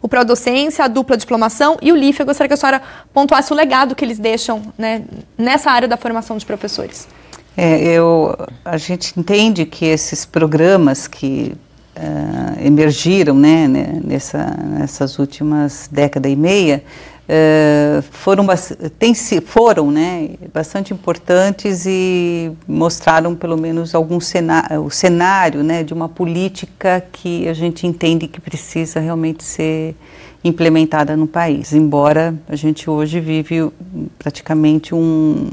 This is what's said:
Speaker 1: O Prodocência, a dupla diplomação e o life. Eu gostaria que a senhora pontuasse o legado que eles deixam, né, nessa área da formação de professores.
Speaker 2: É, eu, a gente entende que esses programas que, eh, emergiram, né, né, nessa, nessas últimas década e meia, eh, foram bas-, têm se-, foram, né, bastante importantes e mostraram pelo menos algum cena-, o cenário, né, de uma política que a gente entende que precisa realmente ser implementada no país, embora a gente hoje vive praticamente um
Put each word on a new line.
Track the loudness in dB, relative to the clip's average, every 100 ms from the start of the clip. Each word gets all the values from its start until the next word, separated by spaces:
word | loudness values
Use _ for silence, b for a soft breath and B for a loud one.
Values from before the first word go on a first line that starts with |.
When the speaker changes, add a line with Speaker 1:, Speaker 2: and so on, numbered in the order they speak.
Speaker 1:
O | 0
Prodocência, | 0 2 0 0 0 -2 0 0
a |
dupla | 0 0 -2
diplomação | 0 -2 0 2 0 2
e | 4
o | 4
life. | 4 2
Eu | 0
gostaria | 0 0
que |
a | 0
senhora | 2 0 -4 B B
pontuasse | 0 4 2 2
o | 0
legado | 2 2 0 -2
que | -6
eles | -4
deixam, | -2 -2 -4 -6 -8 -8
né, | -6 -6 -8 -18 -20 -4
nessa | 0 0 2
área | 2 2
da | -2
formação | -4 -6 -6 -10
de | -8
professores. | -8 -8 -8 -10 -12 -20 B B B B 0
Speaker 2:
É, | 2 4
eu, | 4 4 4 4 2 -2 -10 -14 -8
a | -8
gente | -6 -6 -6 -6
entende | 0 2 2 2 -2
que | -2 0
esses | 0 -2 -8 -4
programas | 0 2 4 4 6 4 0 -6
que, | -8 -6 -4 -6 -10 _ _ _ -12
eh, | -8 -6 -6 -4 -6 -2 2
emergiram, | 4 4 2 0 2 4
né, | 6 6 6 4
né, | 0 -2 -6
nessa, | -4 -6 -6 -6 -6 -6
nessas | -6 -6 -6 -4 -6 -2
últimas | -6 -4 -2 0 0 -4 -8
década | 0 0 0 -2
e | 2
meia, | 2 4 2 0 B B B B -2
eh, | 2 4 4 4 4 2 0 -4
foram | -6 0 2 2
bas-, | 0 -2 -10 -12 0
têm | 2
se-, | 2 0 -2
foram, | 0 4 4 4 2
né, | 0 -2 -4 -8 -10 -10
bastante | -8 -6 -6 -6
importantes | -6 -4 -6 2 2 2 0 -4 -4 -2
e | 0 0 0 0 -2 -6 -10 -6
mostraram | 0 0 0 2 4 2
pelo | -4 -4 -4
menos | -2 -4 -2 0
algum | 0 -2
cena-, | -2 -2 2 0 0 -4
o | -4
cenário, | 0 2 4 2 2 2 0
né, | -2 -2
de | -4
uma | -6 -8
política | -4 -4 -2 -4 -6 -16 _ 0 0 -2
que | -12 -6 -4 -4
a |
gente | -2 -4 -2 -4
entende | -2 0 0 -2
que | -12
precisa | -12 -12 -8 -6 -4 -4
realmente | -4 -2 -4 -6 -10
ser | -6 -4 -2 -6 -10 B B B B
implementada | -4 2 4 4 2 2 0 0
no | -2
país, | 0 -2 -2 0
embora | 2 2 4 4 4 0 -4 -8
a | -4
gente | -2 -4 -4
hoje | -4 -2 -4
vive | -2 -4 -2 -2 -2 -6 -14 -10 -10 -8
praticamente | -10 -8 -2 2 4 2 0
um | -2 0 2 2 0 -4